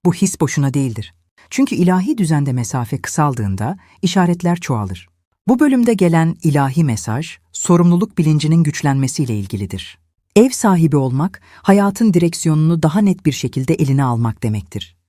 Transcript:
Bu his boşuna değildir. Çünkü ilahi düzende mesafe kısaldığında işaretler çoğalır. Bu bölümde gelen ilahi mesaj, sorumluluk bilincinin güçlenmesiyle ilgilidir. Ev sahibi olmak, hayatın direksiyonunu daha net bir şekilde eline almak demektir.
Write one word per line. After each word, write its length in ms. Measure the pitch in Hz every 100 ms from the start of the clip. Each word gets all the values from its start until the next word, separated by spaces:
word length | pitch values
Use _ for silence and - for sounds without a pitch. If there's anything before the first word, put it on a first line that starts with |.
Bu 80 | 175
his 280 | 175 190 -
boşuna 320 | 143 - 139
değildir. 400 | 135 135 110 - _ _ _ _
Çünkü 260 | - 277
ilahi 420 | - 175 185 202 240
düzende 360 | 160 151 139
mesafe 480 | 123 117 131 120 135
kısaldığında 760 | - - 147 120 101 98 110 196 _ _
işaretler 580 | 185 196 175 175 175 175
çoğalır. 480 | - 117 101 90 - _ _ _ -
Bu 120 | 254
bölümde 340 | 294 262 240
gelen 420 | 214 180 165 165 -
ilahi 400 | 160 143 135 135
mesaj, 540 | 151 110 - 113 160 - _
sorumluluk 680 | - - 175 175 175 220 -
bilincinin 460 | 156 151 151 165
güçlenmesiyle 720 | 151 - 147 135 135 - 127 107
ilgilidir. 580 | 95 98 95 98 - - _ _ _
Ev 140 | 208 254
sahibi 480 | - 214 180 160 143
olmak, 440 | 131 131 180 - _ -
hayatın 520 | - 196 202 196 226
direksiyonunu 680 | 170 170 - 165 156 160 170
daha 180 | 156 185
net 240 | 202 185
bir 60 | 156
şekilde 420 | 131 127 - 131
eline 300 | 160 139 135
almak 400 | 131 117 117 -
demektir. 520 | 113 107 - 104 - _